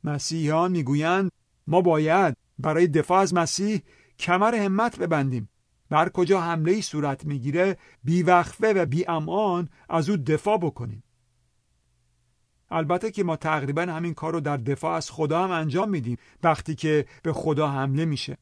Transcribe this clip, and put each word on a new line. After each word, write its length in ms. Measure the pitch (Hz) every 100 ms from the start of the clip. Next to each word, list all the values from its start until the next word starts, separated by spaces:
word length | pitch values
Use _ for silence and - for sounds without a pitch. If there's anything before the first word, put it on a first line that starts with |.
مسیحیان 680 | 156 147 - 165 151 156 180
می‌گویند 600 | 175 131 147 160 185 190 _ _ _ -
ما 140 | 170
باید 540 | 180 156 156 175 180 123 _ -
برای 280 | 143 156 175
دفاع 320 | 151 143 185
از 140 | 190
مسیح 480 | 175 160 - 202 214 - _ _ _
کمر 360 | - 180 214 240
همت 440 | 202 190 233 -
ببندیم 500 | 175 156 139 127 104 _ _ _ _
و 60 | 151
هر 120 | 170
کجا 320 | - 170 190
حمله‌ای 400 | 170 170 156 214
صورت 440 | - 151 147 135 151
می‌گیره 520 | 143 127 156 190 180 - _
بیوقفه 720 | 127 175 170 180 - - 220
و 120 | 196 165
بی‌امان 840 | 147 175 165 156 185 214 175 170 _ -
از 200 | 165 151
او 80 | 202
دفاع 400 | 127 156 208 214
بکنیم. 460 | 170 - 117 107 _ _ _ _ _ _ _ _ _ _ _ _ _ _ _ _ _
البته 420 | 165 156 180 220
که 120 | 202
ما 120 | 180 160
تقریباً 460 | 160 156 135 147
همین 320 | 180 160 170
کار 200 | - 156
رو 60 | 165
در 180 | 147 143
دفاع 380 | 117 139 160 165
از 160 | -
خدا 320 | - 151 160
هم 80 | 185
انجام 380 | 170 160 147 196
می‌دیم 280 | 175 113 120 _ _
وقتی 320 | 170 151 - 151
که 300 | 156 151 135 -
به 100 | 165
خدا 340 | 151 160 147 151
حمله 380 | 139 135 135 160
می‌شه. 320 | 139 - -